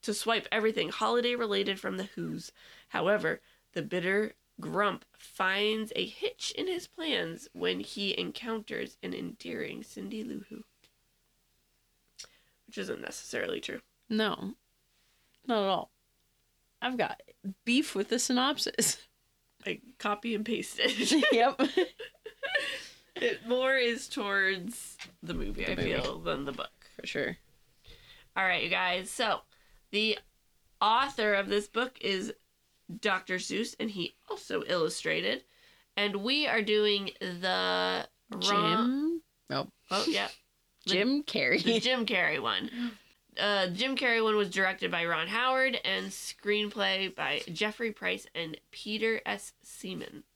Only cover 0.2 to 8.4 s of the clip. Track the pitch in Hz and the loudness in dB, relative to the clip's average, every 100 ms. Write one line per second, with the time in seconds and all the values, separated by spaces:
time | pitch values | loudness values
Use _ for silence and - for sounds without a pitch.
0.2 | - 233 240 226 220 220 - - 220 240 | 2 0 2 2 2 2 -2 2 2 4
1.2 | 240 240 226 202 196 190 190 185 196 - | 2 0 0 2 0 -2 -2 -4 -6 -6
2.2 | 170 160 - - - - - 175 170 208 | -6 -6 -10 -18 -20 -20 -6 0 2 2
3.2 | 170 - _ _ _ - 147 180 175 196 | 2 -4 _ _ _ -8 -4 -2 2 0
4.2 | 214 - _ - 160 165 202 185 - _ | 0 -6 _ -12 -4 0 0 -2 -10 _
5.2 | - - 185 196 208 220 220 - - - | -20 -2 0 2 2 0 -2 -2 -4 -2
6.2 | 453 - - - 370 359 359 - 320 214 | -6 -4 -6 -4 -2 -2 -6 -8 -2 0
7.2 | 165 165 - 175 175 185 202 - 202 - | -2 -6 -12 -4 -2 -2 -4 -4 -2 -2
8.2 | 180 - | -4 -6